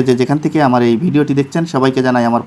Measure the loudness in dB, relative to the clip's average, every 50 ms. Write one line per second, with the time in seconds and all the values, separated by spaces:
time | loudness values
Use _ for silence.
0 | 2 2 2 0 0 -2 -2 -2 -2 -2 0 0 2 2 2 2 2 2 2 0
1 | 0 0 0 0 0 0 0 -2 -2 -2 -2 -4 -4 -4 -2 0 0 0 0 0
2 | 0 0 0 0 0 0 0 -2 -2